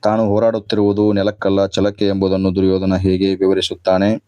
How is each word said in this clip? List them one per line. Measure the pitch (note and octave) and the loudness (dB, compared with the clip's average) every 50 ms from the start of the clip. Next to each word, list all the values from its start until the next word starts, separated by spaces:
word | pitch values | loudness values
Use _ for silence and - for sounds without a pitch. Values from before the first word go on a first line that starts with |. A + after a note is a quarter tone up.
| - | 0
ತಾನು | G#2+ G#2+ A2 A2+ G#2 | 0 0 0 0 0
ಹೋರಾಡುತ್ತಿರುವುದು | G2+ G#2+ A2+ A2+ A2+ A2 G2+ - - G#2 G#2 G2+ G2+ G2+ G#2 G#2+ G#2 | 0 0 0 0 0 -2 -6 -4 -2 0 2 2 2 2 2 2 2
ನೆಲಕ್ಕಲ್ಲ | G2+ G2 G#2 G#2 _ - G2 G2 G2 G2 G2 | 0 0 -2 -4 _ -2 0 0 0 0 0
ಛಲಕ್ಕೆ | - - G2 G2+ G2 - G#2 G2 | -2 -2 -2 -2 -2 -2 -2 -2
ಎಂಬುದನ್ನು | G2 G2 G2 F#2+ F#2 F#2+ F#2+ F#2+ F2+ | 0 0 0 0 0 0 0 0 0
ದುರ್ಯೋಧನ | F#2+ F#2+ F#2+ F#2+ F#2+ F#2+ F#2+ F#2+ | 2 0 2 0 0 0 0 -2
ಹೇಗೆ | F#2 F#2+ F#2+ F#2 F#2 F#2+ G2 F#2+ | 0 0 0 0 2 0 0 0
ವಿವರಿಸುತ್ತಾನೆ? | F#2 F#2+ F#2+ G2 F#2+ F2 - F#2 E2+ _ - F#2 F#2 G2 G2+ A2 - _ | 0 2 0 2 0 -2 -6 -8 -6 _ 0 0 2 2 0 0 -2 _